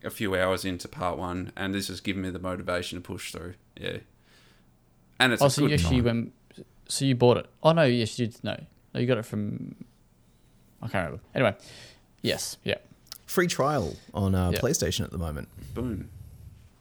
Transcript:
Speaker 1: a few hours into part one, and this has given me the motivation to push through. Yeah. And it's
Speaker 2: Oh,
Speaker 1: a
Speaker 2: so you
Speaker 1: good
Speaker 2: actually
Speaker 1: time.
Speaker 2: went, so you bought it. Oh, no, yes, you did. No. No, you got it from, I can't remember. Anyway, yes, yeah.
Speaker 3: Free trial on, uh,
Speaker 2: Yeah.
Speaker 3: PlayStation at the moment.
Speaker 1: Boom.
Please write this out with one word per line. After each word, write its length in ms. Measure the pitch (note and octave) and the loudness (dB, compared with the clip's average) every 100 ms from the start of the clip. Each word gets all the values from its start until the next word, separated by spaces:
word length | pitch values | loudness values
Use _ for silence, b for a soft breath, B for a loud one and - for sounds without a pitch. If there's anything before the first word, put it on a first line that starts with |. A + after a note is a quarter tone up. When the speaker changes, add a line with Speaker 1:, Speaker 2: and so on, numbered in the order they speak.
Speaker 1:
a 60 | - | -12
few 260 | - G#2 F#2 | -4 0 2
hours 300 | F#2 F#2 F#2+ | 2 2 -2
into 220 | F2 - | -6 -8
part 300 | - F2+ D2+ | -4 -4 -2
one, 320 | F2+ F2+ F2+ - | -4 -4 -6 -6
and 180 | F#2+ G2 | -4 -2
this 140 | G2 | -4
has 120 | F#2 | -6
given 220 | - F#2+ | -4 -4
me 60 | F#2 | -4
the 80 | F2+ | -6
motivation 580 | F#2 F2+ F2+ F2+ F2+ F2+ | -6 -6 -2 -4 -4 -10
to 20 | F2+ | -10
push 260 | F#2 - | -10 -10
through. 220 | E2 F2 F2+ _ - | -10 -12 -14 _ -10
Yeah. 180 | F2+ G2 - _ b b b b b _ _ _ _ _ | -8 -8 -12 _ b b b b b _ _ _ _ _
And 120 | B2+ | 2
it's 100 | A2+ | 6
Speaker 2:
Oh, 20 | C#3 | 6
Speaker 1:
a 40 | |
Speaker 2:
so 100 | C#3 | 6
you 60 | D3 | 4
Speaker 1:
good 100 | D3 | 4
Speaker 2:
actually 180 | A2+ B2+ | 4 4
Speaker 1:
time. 80 | A#2+ | 4
Speaker 2:
went, 280 | A#2 A2+ - _ - - _ - | 2 -2 -12 _ -20 -20 _ -8
so 180 | - C3+ | -2 2
you 80 | B2 | 6
bought 220 | B2 G#2+ | 6 6
it. 80 | - _ | 0 _
Oh, 100 | D#3 | 4
no, 100 | E3 | 6
yes, 340 | C#3+ A#2+ G#2+ - | 6 4 0 0
you 80 | A2+ | -4
did. 160 | - | -2
No. 160 | G#2 - D#3 _ _ B2+ | -6 -6 -10 _ _ -2
No, 40 | |
you 60 | B2 | 0
got 140 | B2+ | 0
it 60 | B2 | 0
from, 500 | G#2 G#2 - - - - _ _ _ _ _ _ _ _ _ | -4 -4 -6 -8 -12 -20 _ _ _ _ _ _ _ _ _
I 60 | A#2 | -4
can't 180 | G2+ D#2+ | -2 -2
remember. 180 | - - - | -6 -8 0
Anyway, 200 | A#2 - B B B B _ _ | 0 0 B B B B _ _
yes, 340 | A#2 D#2 - - | -2 -2 -4 -8
yeah. 140 | - - - - - - - | -6 -6 -8 -20 -20 -20 -4
Speaker 3:
Free 180 | - F3 | 0 0
trial 480 | - C3+ D3 E2 - - | 2 2 2 -2 -6 -8
on, 200 | - F#2+ F#2 | -2 2 4
uh, 140 | F2+ | 2
Speaker 2:
Yeah. 80 | - | 2
Speaker 3:
PlayStation 420 | A#2+ - E2+ - - | 0 2 0 -2 -4
at 60 | |
the 60 | E2+ | -4
moment. 280 | E2 D2 - - - - | -6 -6 -10 -16 -12 -6
Speaker 1:
Boom. 340 | B2 G2+ - - - - - - - _ | -6 -6 -10 -14 -18 -18 -20 -20 -20 _